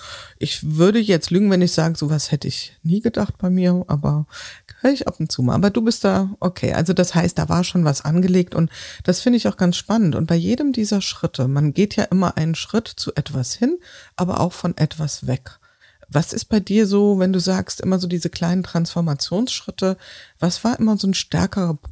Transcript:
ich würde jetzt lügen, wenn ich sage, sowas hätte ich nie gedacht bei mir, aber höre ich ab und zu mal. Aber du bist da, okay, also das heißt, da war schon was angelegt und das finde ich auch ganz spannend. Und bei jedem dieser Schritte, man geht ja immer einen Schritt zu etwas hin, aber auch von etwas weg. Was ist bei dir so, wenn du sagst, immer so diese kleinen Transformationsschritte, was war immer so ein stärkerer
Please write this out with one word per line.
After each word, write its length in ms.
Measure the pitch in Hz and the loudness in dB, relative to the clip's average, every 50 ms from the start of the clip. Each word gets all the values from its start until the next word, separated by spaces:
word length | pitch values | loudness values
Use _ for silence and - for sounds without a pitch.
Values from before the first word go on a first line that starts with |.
| - - - - - - - - | -18 -18 -16 -16 -18 -18 -12 -8
ich 380 | - 147 - - - 151 151 | -6 -6 -6 -4 -4 -4 2
würde 220 | 156 170 196 202 233 | 4 4 4 4 4
jetzt 320 | 214 208 185 160 - - | 2 2 2 0 2 0
lügen, 200 | 165 190 214 202 | 0 2 4 4
wenn 100 | 190 180 | 4 4
ich 120 | 180 175 - | 4 2 2
sage, 260 | - 160 165 165 - | 0 0 0 0 -2
sowas 320 | 156 147 156 147 - - | -2 -2 -2 -2 -2 -2
hätte 180 | - 143 - - | -4 -4 -4 -4
ich 300 | - - - - - _ - | -8 -8 -10 -12 -14 _ -2
nie 180 | 208 175 208 | 0 0 2
gedacht 340 | 233 233 - - 208 - - | 0 -2 -2 -2 -4 -4 -4
bei 140 | - - 180 | -4 -2 0
mir, 340 | 185 185 180 180 180 180 180 - | 2 2 4 2 2 2 0 -2
aber 380 | - 143 147 143 147 151 151 - - - - - - - _ - - _ | -2 -2 0 0 0 0 -2 -4 -8 -18 -18 -18 -18 -20 _ -20 -10 _
höre 120 | - 262 285 | 0 0 2
ich 160 | 247 - - | 2 -2 -6
ab 120 | - - | -4 -4
und 100 | 160 156 | -6 -4
zu 120 | - - 127 | -2 0 0
mal. 140 | 123 - | 2 2
Aber 120 | - 185 202 | 4 2 2
du 140 | 202 240 220 | 2 2 2
bist 220 | 226 226 - - | 2 0 2 2
da, 300 | 196 190 190 196 190 208 - | 2 2 2 0 -2 -4 -4
okay, 320 | - 180 180 - - - - | -4 -4 -4 -2 -2 -2 0
also 220 | - 165 165 185 | 0 0 0 2
das 200 | 180 180 - - | 2 2 2 2
heißt, 220 | 170 170 175 - | 2 0 2 0
da 140 | - - 151 | 0 0 0
war 140 | 170 170 180 | 2 0 0
schon 200 | - - 180 170 | 0 0 2 2
was 180 | 151 139 - - | 2 0 0 -2
angelegt 500 | 151 156 180 185 185 180 185 180 180 - | 0 2 2 4 4 4 2 2 2 0
und 160 | - 165 160 - - - - - - - | 0 0 0 -2 -6 -16 -16 -14 -8 -2
das 160 | - 180 - | 0 0 2
finde 160 | - 247 240 | 2 2 2
ich 100 | 233 - 208 | 4 2 0
auch 100 | 202 - | 0 2
ganz 180 | 190 180 175 | 2 2 2
spannend. 380 | - - - 202 226 214 165 127 | 0 -2 -2 0 2 2 2 2
Und 120 | - 160 | 0 0
bei 100 | 160 170 | 2 2
jedem 360 | 170 165 185 233 254 302 285 254 | 2 2 0 0 0 0 0 0
dieser 300 | 233 214 202 214 196 190 | 0 0 0 0 -2 -2
Schritte, 460 | - - - - 160 - - 131 127 | -4 -6 -4 -6 -4 -2 0 -2 0
man 260 | 135 143 151 147 139 | 2 2 2 2 2
geht 220 | - 202 202 - | 2 0 0 2
ja 80 | - - | -2 0
immer 340 | - 180 190 185 170 - - | 2 2 2 2 0 0 0
einen 160 | 156 160 165 | -2 -2 -2
Schritt 320 | - - - - 226 226 - | -4 -4 -2 -2 -2 -2 -2
zu 260 | - - - - - | -10 -8 -8 -6 -4
etwas 380 | - - - 143 135 123 - - | -4 -4 -4 -4 -4 -4 -4 -4
hin, 260 | - 240 269 349 359 - - - - - - - | -2 0 0 0 -2 -6 -14 -20 -20 -20 -14 -6
aber 240 | - 180 175 - - | -4 -2 -2 0 0
auch 140 | 139 180 - | 0 0 -2
von 200 | - - 175 - - | -4 -6 -4 -2 0
etwas 480 | 156 147 - 160 156 143 - - - | 0 -2 -2 -4 -6 -6 -6 -6 -4
weg. 320 | 127 123 - - - - _ _ _ _ _ _ _ _ _ - - - | -4 -4 -4 -4 -12 -20 _ _ _ _ _ _ _ _ _ -12 -4 -2
Was 200 | 147 165 - - | -2 -2 -2 -4
ist 160 | 226 - - | -8 -4 0
bei 100 | 220 214 | 0 0
dir 260 | 185 - 190 220 220 | 0 2 2 2 4
so, 340 | 190 196 202 208 208 202 190 | 4 4 4 4 4 4 4
wenn 120 | 185 190 196 | 2 2 2
du 80 | 185 | 0
sagst, 400 | 170 185 185 185 190 - - - | 0 0 0 -2 -2 -6 -8 -6
immer 180 | - 185 185 185 | -2 0 0 0
so 80 | 185 | 0
diese 220 | 175 180 175 - 175 | -2 -4 -2 -4 -4
kleinen 340 | - - 175 170 180 185 180 | -4 -4 -2 0 0 0 -2
Transformationsschritte, 1300 | - - 170 170 - - 175 170 160 143 143 - - 170 196 247 - - - - - - - 190 190 190 185 - - - - - - _ - | -2 -2 -2 -2 -2 -2 -2 -2 -2 -2 -4 -4 -4 -2 -2 -2 -2 -4 -8 -10 -10 -8 -2 -2 -2 -2 -2 -8 -20 -20 -20 -20 -18 _ -2
was 240 | - 180 175 - - | -2 -2 -2 0 -2
war 160 | 226 254 - | -2 0 2
immer 200 | 233 220 214 196 | 2 2 2 2
so 80 | - | 2
ein 80 | 196 185 | 0 0
stärkerer 640 | - - - - 165 180 196 - 202 180 170 160 147 - - | 0 -2 -2 0 0 0 0 0 0 0 0 -2 -4 -8 -14